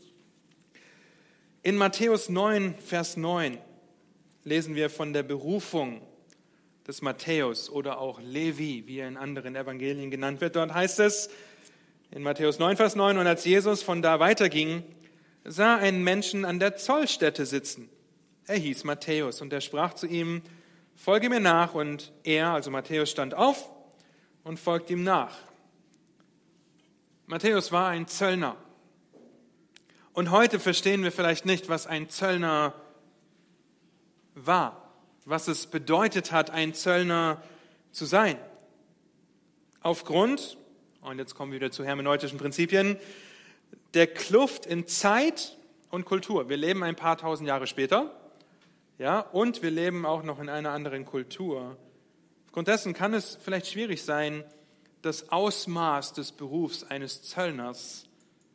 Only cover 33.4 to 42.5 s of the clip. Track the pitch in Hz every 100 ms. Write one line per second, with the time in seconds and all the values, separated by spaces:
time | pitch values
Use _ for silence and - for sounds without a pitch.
33.4 | _ _ _ _ _ _ _ _ _ 147
34.4 | 131 180 127 - - _ _ _ - 156
35.4 | 170 156 - 160 139 165 220 202 - 165
36.4 | 147 160 160 160 185 180 175 170 165 156
37.4 | - - _ _ _ - 151 185 214 123
38.4 | - - - _ _ _ _ _ _ _
39.4 | _ _ _ _ 165 170 - 156 226 285
40.4 | - - - _ _ _ 135 131 131 -
41.4 | 139 135 131 127 139 139 143 143 143 139
42.4 | 143